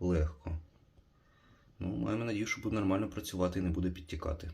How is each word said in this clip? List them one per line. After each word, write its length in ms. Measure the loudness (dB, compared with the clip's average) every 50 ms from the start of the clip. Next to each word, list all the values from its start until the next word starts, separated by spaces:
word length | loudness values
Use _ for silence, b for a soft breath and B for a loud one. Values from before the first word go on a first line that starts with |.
легко. 580 | 0 2 4 4 4 2 0 -6 -6 -6 -6 -6 -8 -12 _ -20 -20 _ _ -20 _ _ b b b b b b b b b b b b _ -6
Ну, 180 | -4 -2 -2
маємо 280 | 0 0 0 0 0 0
надію, 220 | 0 0 0 0
що 140 | -2 -2 -2
буде 140 | -2 0 2
нормально 340 | 2 4 4 4 2 2 -2
працювати 500 | -4 -6 -8 -4 0 2 2 2 2 2
і 40 |
не 80 | 0 2
буде 200 | 2 2 0 0
підтікати. 600 | -2 -4 -8 -8 -8 -4 -4 -4 -4 -4 -6 -10